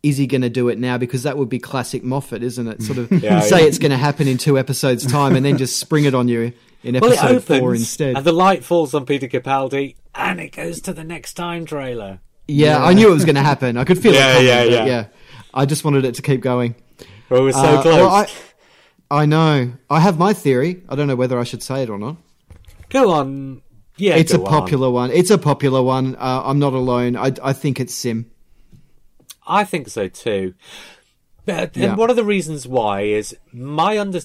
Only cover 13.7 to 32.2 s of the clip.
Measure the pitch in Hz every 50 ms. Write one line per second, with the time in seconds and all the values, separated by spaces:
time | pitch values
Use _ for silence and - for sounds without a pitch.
13.7 | 117 120 135 - 180 180 - 226 165 135 135 131 127 127 127 127 123 123 123 117
14.7 | 120 117 110 131 127 117 110 - _ _ - - - - - - - - 139 139
15.7 | 151 143 - 156 143 139 131 127 117 - - - 139 127 - 131 123 123 123 117
16.7 | 117 _ _ _ _ _ - - - - _ _ 127 127 131 135 127 131 135 -
17.7 | 151 147 - 165 165 165 185 190 185 202 208 - - - - - _ _ _ _
18.7 | _ _ _ _ _ _ _ _ 143 147 151 151 151 160 160 160 151 139 123 123
19.7 | 120 - _ _ 143 160 160 196 175 156 175 202 214 190 - 143 131 123 135 170
20.7 | 180 180 - - 131 139 147 143 131 123 127 127 131 120 120 - - 117 - -
21.7 | 131 135 131 113 107 98 104 123 160 165 _ _ _ _ _ _ - - - -
22.7 | - - - - - 269 262 202 170 151 139 135 139 139 135 135 131 - _ -
23.7 | _ - _ _ _ - 196 202 160 165 165 160 - 156 - 98 156 151 - 180
24.7 | 151 131 131 131 123 123 123 127 135 170 180 180 214 180 - 147 139 - 143 139
25.7 | 127 131 127 127 131 131 131 131 131 - 117 131 127 131 - 120 139 143 143 139
26.7 | 127 131 127 127 123 123 123 123 120 107 104 135 131 - - 139 135 - - 151
27.7 | 127 - 131 120 - - - 123 113 113 117 _ - _ _ _ _ _ - _
28.7 | - - - _ _ - _ _ _ _ _ _ - _ _ - 165 202 208 196
29.7 | - 165 131 - - 113 101 92 - - - 120 107 98 95 92 92 _ _ -
30.7 | - - - - - _ _ _ _ _ _ _ _ _ _ - 185 165 - 165
31.7 | - - 170 196 196 196 226 233 247 233